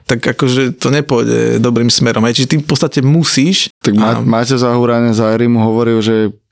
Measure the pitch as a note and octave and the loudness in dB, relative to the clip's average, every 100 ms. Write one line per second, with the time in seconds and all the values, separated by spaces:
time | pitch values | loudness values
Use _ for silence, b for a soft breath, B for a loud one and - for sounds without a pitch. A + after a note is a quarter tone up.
0 | B A#2+ C#3 C3+ C3+ B2+ B2+ - - D3 | B -4 -4 -2 0 0 -2 -2 -2 -2
1 | C#3+ A#2+ A#2 A#2 A#2 A#2 B2 A#2 A#2+ - | 0 -2 0 0 0 0 0 0 0 0
2 | A#2+ A2 A#2 A#2+ B2+ D#3 D3 D3 D3+ - | 0 0 0 0 0 -2 -2 -2 -2 0
3 | C3+ D#3+ D3+ - D3+ F#3+ - _ - G#2 | 2 2 2 0 0 0 -4 _ -2 0
4 | A2 A#2 A#2+ A2+ A#2+ B2+ B2 A#2+ A#2+ A#2 | 2 0 0 0 0 0 0 0 0 0
5 | A#2+ A2 A2 A2+ A#2+ A#2 A2 A2 A#2 A2+ | 0 0 0 0 0 2 0 0 0 0
6 | A2 A2 G#2+ - _ | 0 0 -2 -6 _